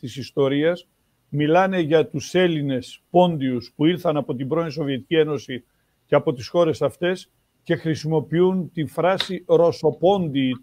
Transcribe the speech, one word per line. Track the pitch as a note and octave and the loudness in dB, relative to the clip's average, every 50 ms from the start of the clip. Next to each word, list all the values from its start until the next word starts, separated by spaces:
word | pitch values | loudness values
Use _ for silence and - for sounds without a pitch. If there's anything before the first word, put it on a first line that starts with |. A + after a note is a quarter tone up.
της | - A#2 - | -14 -12 -10
ιστορίας, | C3+ A2+ - - D3+ C#3 C3+ C#3+ C#3+ D3+ E3 F3 F3 - _ _ _ _ _ _ _ _ _ | -12 -12 -6 -2 0 0 2 2 2 2 0 0 -2 -8 _ _ _ _ _ _ _ _ _
μιλάνε | D3 D3 D3 D3 E3 F3+ F#3+ F#3+ F#3+ F3+ | -2 -2 2 4 4 4 4 2 0 -2
για | E3 C#3+ E3 D#3 D3+ | 0 2 2 2 2
τους | D#3+ - D3 - - - | 0 -4 -8 -8 -2 0
Έλληνες | F3+ F#3 F3 E3 D3+ C#3+ C#3 C3 B2 B2 - - - _ _ | 2 2 2 0 -2 -2 -2 -4 -4 -6 -10 -16 -20 _ _
πόντιους | - F3 F3+ F3 E3 C#3+ C3+ C3 B2+ A#2+ - - _ | 2 4 4 4 2 0 -2 -2 -2 -4 -6 -10 _
που | - D3 | 0 0
ήρθαν | E3 F3+ F3 - E3 D3+ | 0 0 0 -2 -2 -2
από | D3 B2 - C3+ | -2 -2 -4 -6
την | A#2 C#3 B2+ | -6 -4 -2
πρώην | D3+ E3 E3 D#3+ | -2 -2 -2 -4
Σοβιετική | C3 D#3+ D3 C#3 C3+ B2 - - E3 | -4 -4 -4 -4 -4 -6 -4 0 2
Ένωση | D#3+ D3+ D3+ D3 A#2 - - B2+ B2 - _ _ _ _ _ _ _ _ | 2 2 2 0 -4 -6 -8 -10 -12 -12 _ _ _ _ _ _ _ _
και | _ D3 | _ 0
από | D3 - D#3+ | 2 2 0
τις | C3+ B2+ A2 - | -4 -4 -8 -4
χώρες | - F3 E3+ D#3+ C#3+ - | 0 2 2 2 0 0
αυτές | D3+ C3 - - F3+ F3+ F#3 F#3 - - _ _ _ _ _ _ | -2 -4 -2 -2 -2 -2 -2 -4 -8 -16 _ _ _ _ _ _
και | _ - E3 | _ -4 -4
χρησιμοποιούν | E3 - D#3+ D3+ - D3+ D#3 D#3+ D#3 D3 - D#3 E3+ F3+ F#3 F#3 F#3 E3 C3+ | -2 -2 -4 -4 -4 -2 -2 -2 -2 -2 0 0 2 2 2 2 0 -4 -6
τη | - E3 D3+ | -6 -6 -6
φράση | B2+ - E3 D#3+ F3+ G3 - - - F#3 F3 - | -4 -2 0 0 0 0 0 -2 -6 -8 -10 0
Ρωσοπόντιοι, | - E3 D#3+ E3+ E3 - - D#3 D3+ C3 - D#3+ F#3 G3+ G3 F3 D#3 C3 C#3 C3+ C3 B2+ C3 | 2 4 4 4 2 0 0 0 -2 0 2 2 2 2 2 0 -2 0 0 0 0 -2 -4